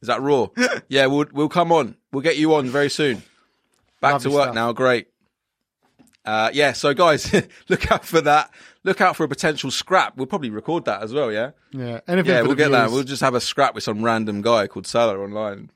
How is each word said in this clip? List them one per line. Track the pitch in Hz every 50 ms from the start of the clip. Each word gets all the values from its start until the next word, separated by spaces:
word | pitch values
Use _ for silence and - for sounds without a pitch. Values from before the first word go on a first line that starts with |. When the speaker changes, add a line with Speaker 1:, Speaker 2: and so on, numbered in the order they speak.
Speaker 1:
Is | - 110
that | 120 110
Raw? | 131 139 147 135 110 92 _ - 240 - - 92 - _
Yeah, | 135 135 139
we'll, | 131 139 143 147 147
we'll | - 139 151 151
come | - 175 175 170
on. | 170 160 139 107 82 _ _ _
We'll | - 139 131
get | 160 156
you | 139 151 160 160
on | 151 135 127
very | 120 143 143 143
soon. | - - 156 143 120 95 - _ _ _ _ _ _ _ _ _ _ _ _ _ _ _
Back | - 139 147
Speaker 2:
Lovely | 139 120 135
Speaker 1:
to | 143
work | 143 139
Speaker 2:
stuff. | 127 120
Speaker 1:
now. | 113 117 117 117
Great. | 113 131 127 123 117 - _ _ _ _ _ _ _ _ _ _ _ _ _ _ _ _ _ _ _ _ _ _ _ _
Uh, | 113 110 107 110 113 -
yeah, | 135 147 139 120
so | - - 147 143
guys, | 127 180 170 151 135 - - - 196 - - _
<laughs> | - _ _
look | 185 - - -
out | - 185 -
for | - - 160
that. | 151 147 147 151 147 - _ - - - _ _ _
Look | 190 190 -
out | 208 185 160
for | - 165
a | 143
potential | 139 - - 165 156 143 - 135
scrap. | 120 - - - 185 185 156 104 - -
We'll | 131
probably | 135 - 196 147 120
record | 107 104 - - 160 170 -
that | - 107 98 107
as | 110 117
well, | 143 147 117
yeah? | 107 107 113 135 147 _ _ _
Speaker 2:
Yeah, | - 135 127 120 117 117 - -
anything | 175 185 180 -
Speaker 1:
Yeah, | 180 123
Speaker 2:
for | 117 123
Speaker 1:
we'll | 139
Speaker 2:
the | 135 151
Speaker 1:
get | 147
that. | 139 123 113
Speaker 2:
views. | 110 117
Speaker 1:
We'll | 135 139
just | 127 139 123
have | 143 135 123
a | 123
scrap | - - - - 139 127 -
with | 110 -
some | - 113 104 110
random | 117 113 113 110 107 104 101
guy | 101 117 120 110 101
called | 95 - - 92 -
Salah | - 120 117 113 101 95
online. | 98 101 104 107 110 104 101 101 113 - _